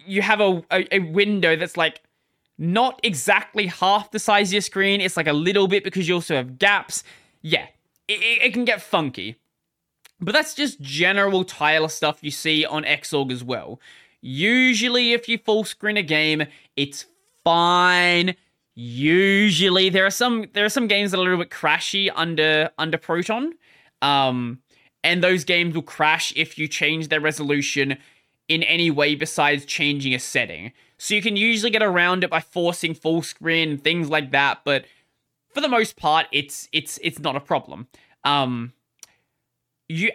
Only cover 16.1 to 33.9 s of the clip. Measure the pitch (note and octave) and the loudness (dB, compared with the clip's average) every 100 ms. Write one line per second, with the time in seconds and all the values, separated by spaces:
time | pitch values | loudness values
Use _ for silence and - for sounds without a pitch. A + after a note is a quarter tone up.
16.1 | D#3 D#3 D#3 D3 - _ - C#3 - - | 0 2 0 -2 -8 _ -6 -6 -6 -18
17.1 | _ _ _ E3+ E3+ E3+ F3+ F3+ F3+ F3 | _ _ _ 2 4 4 4 4 4 4
18.1 | F3 F3+ F3+ _ _ _ - A#2+ A#2+ D3 | 2 0 -2 _ _ _ -16 -12 -2 2
19.1 | F3 G3 G3 G#3+ D#3+ F#3+ F#3 F#3+ F#3+ G3 | 4 4 4 4 4 2 4 4 4 2
20.1 | G3 A#3+ A#3 G#3 G#3 G#3 C#4 A3+ G3+ G#3 | 2 -2 -2 -4 -2 0 0 0 0 0
21.1 | F#3 F#3 F3+ F3 - D3+ D#3+ - G3 G3 | 0 0 0 -2 -4 0 0 -2 -2 -2
22.1 | - E3+ D#3 D#3 D3+ D#3 - D#3+ D#3 - | -2 -2 0 2 2 0 -2 -4 -4 -4
23.1 | E3+ F3+ A3 D4+ E4 _ _ _ - C#3+ | -4 -2 -4 -4 -8 _ _ _ -2 2
24.1 | C#3 C3+ B2+ A#2+ B2 _ _ _ _ D#3+ | 2 2 0 -4 -10 _ _ _ _ 0
25.1 | F3 F3 F#3 D3 F3 E3+ D#3+ - - D#3 | 2 2 2 2 0 0 -2 -6 -2 0
26.1 | D#3 - - D#3 - D3+ - D3 D#3+ D3+ | 0 -2 -4 -4 -4 -6 -2 -2 -2 -2
27.1 | D#3 D3+ D#3 C#3+ C#3+ C#3+ D3 C#3 C3+ _ | -2 0 -2 -2 0 0 -2 -2 -4 _
28.1 | _ _ _ - D#3+ C3+ E3 E3+ C#3+ D3 | _ _ _ -2 -2 0 0 2 2 2
29.1 | D3 D3+ - D3 D3 C#3 - D3 C#3+ C3+ | 0 -4 0 0 0 -4 -4 -2 -2 -2
30.1 | B2 - C3+ G#2+ D#2 G#2 - _ - - | -4 -2 -4 -4 -6 -16 -18 _ -12 -4
31.1 | G#3+ G3+ G3+ A3 A3+ A3+ G#3+ G#3+ F3+ F3 | -2 0 0 0 0 0 0 2 2 2
32.1 | G3+ F3+ D#3+ - F3+ E3+ E3+ E3 D#3+ D#3+ | 2 0 -2 -4 -2 -2 -2 -4 -4 -2
33.1 | E3 - - D#3+ E3 D#3+ C#3+ D3+ | -2 -2 -8 -2 0 0 -2 0